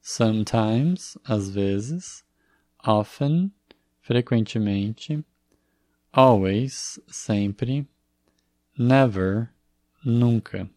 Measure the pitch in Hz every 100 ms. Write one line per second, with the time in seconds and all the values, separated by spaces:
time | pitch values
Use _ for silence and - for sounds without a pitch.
0 | - - 113 110 104 113 107 113 151 180
1 | - - - 107 98 98 98 98 113 165
2 | - - _ _ _ _ _ _ - 107
3 | 104 - 143 160 190 - _ - _ _
4 | _ 120 120 117 110 117 104 98 101 110
5 | - 151 151 _ _ _ _ _ _ _
6 | _ - 131 113 95 101 131 - - -
7 | _ - - 104 101 101 123 139 139 _
8 | _ _ _ _ _ _ _ - 120 135
9 | 131 98 92 101 113 _ _ _ _ _
10 | 135 117 120 117 - 98 92